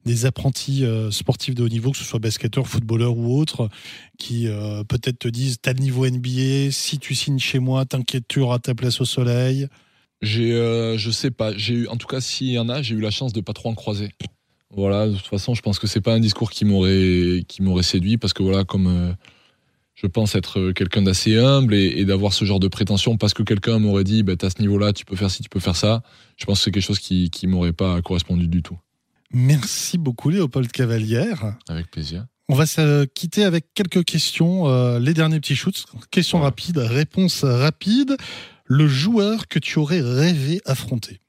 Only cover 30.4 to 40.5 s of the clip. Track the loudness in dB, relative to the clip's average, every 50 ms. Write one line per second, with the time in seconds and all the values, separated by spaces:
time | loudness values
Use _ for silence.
30.4 | 0 0 -2 -2 -4 -2 -2 -2 -2 0 0 -2 0 0 0 0 0 -2 -2 -4
31.4 | -4 -6 -6 -8 _ -10 -8 -8 -8 -8 -8 -10 -8 -8 -8 -10 -10 -12 _ _
32.4 | _ 0 2 2 2 2 2 2 2 4 4 4 2 0 _ -8 -8 -4 0 2
33.4 | 2 2 2 0 -2 _ _ -4 -4 0 0 0 0 2 -2 -2 -2 -2 0 2
34.4 | 2 2 2 2 2 2 4 4 4 2 2 2 2 2 2 4 2 2 2 0
35.4 | 0 -2 -2 0 0 -2 -4 -4 -12 _ -18 -20 -16 _ 0 0 0 2 2 2
36.4 | 2 2 0 -2 -6 -2 -2 0 0 2 2 0 0 0 2 2 2 2 2 0
37.4 | 2 2 4 4 2 2 0 _ 0 2 2 2 2 2 0 -4 -4 -14 -16 -16
38.4 | -16 -20 -20 _ _ 2 4 6 6 4 4 2 2 2 2 2 2 2 0 -2
39.4 | -6 -4 -4 -4 -4 0 -2 0 0 2 0 0 2 0 2 2 4 4 2 2
40.4 | 0 -2